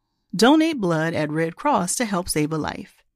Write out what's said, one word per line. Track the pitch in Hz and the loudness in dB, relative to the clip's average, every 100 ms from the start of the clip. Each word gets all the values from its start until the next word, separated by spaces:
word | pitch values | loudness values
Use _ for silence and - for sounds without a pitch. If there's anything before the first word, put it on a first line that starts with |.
| _ _ _ 175 | _ _ _ 4
Donate | 233 311 320 294 | 6 6 4 0
blood | 180 160 165 | 0 0 0
at | - 147 | -2 -2
Red | 156 165 - | -2 -4 -2
Cross | 294 233 180 - | 0 0 0 -4
to | 226 | -4
help | 190 180 | -4 -4
save | 156 151 | -2 -2
a | 160 | -2
life. | 90 - - _ _ | -6 -8 -14 _ _